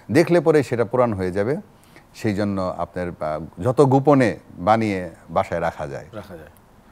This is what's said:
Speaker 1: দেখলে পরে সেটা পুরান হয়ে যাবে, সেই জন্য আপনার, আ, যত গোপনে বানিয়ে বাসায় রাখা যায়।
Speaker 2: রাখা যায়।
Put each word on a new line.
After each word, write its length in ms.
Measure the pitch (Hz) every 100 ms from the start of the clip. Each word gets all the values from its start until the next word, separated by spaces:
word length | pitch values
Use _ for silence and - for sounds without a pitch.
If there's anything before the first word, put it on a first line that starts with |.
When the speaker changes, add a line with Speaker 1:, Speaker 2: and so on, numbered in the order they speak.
| -
Speaker 1:
দেখলে 300 | 117 160 175
পরে 220 | 160 151
সেটা 220 | 131 117 110
পুরান 280 | 123 123
হয়ে 180 | 98 92
যাবে, 260 | 92 104 165 - - _ - -
সেই 220 | - 110 98
জন্য 380 | 104 98 92 85
আপনার, 340 | 85 - 90 85
আ, 200 | 78 78 80 -
যত 200 | 98 131
গোপনে 560 | 143 135 135 139 117 87 - -
বানিয়ে 540 | 90 113 110 98 87 82 -
বাসায় 320 | 85 95 85
রাখা 260 | 82 - 76
যায়। 180 | 69 73
Speaker 2:
রাখা 240 | 107 98 87
যায়। 120 | 78 - _ _ _